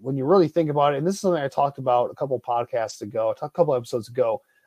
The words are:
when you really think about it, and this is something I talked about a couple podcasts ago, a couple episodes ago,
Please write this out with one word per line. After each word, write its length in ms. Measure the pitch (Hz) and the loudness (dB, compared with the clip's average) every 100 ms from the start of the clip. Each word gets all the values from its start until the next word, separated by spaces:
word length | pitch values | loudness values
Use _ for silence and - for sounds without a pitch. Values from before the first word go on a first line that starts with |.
when 160 | 120 139 | -6 -2
you 100 | 135 | 4
really 220 | 196 156 | 4 4
think 220 | 170 156 | 2 0
about 240 | 147 143 | 2 2
it, 40 | 143 | 2
and 80 | 165 | -2
this 100 | 196 | 0
is 40 | |
something 220 | 190 165 | 0 0
I 60 | 139 | -2
talked 300 | - 143 139 | 0 -2 -2
about 340 | 131 123 120 | 0 2 0
a 20 | |
couple 240 | - 143 123 | -4 -4 -4
podcasts 640 | - 120 117 120 110 - | -2 -4 -2 -4 -4 -8
ago, 320 | 104 113 113 - | -8 -4 -2 -4
a 80 | 151 | -6
couple 240 | - 156 | 0 0
episodes 340 | 127 117 120 110 | 0 -2 -6 -6
ago, 340 | 123 117 110 _ _ | -2 -2 -2 _ _